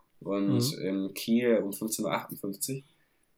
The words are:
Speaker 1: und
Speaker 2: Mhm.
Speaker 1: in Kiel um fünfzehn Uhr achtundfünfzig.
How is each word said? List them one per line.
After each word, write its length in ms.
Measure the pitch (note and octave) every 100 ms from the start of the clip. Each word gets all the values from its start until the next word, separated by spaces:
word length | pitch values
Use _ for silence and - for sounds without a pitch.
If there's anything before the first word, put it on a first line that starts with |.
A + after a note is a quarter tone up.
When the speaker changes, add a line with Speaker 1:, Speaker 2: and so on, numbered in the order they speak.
| _ _
Speaker 1:
und 280 | - G2+ G2+
Speaker 2:
Mhm. 300 | B2 B2+ -
Speaker 1:
in 340 | F#2 F#2+ F#2+
Kiel 440 | - - A#2 A#2+ G#2+
um 140 | G2
fünfzehn 320 | - A2 -
Uhr 80 | G2
achtundfünfzig. 720 | A#2 - - G2+ G2 - C3+ - _ _ _ _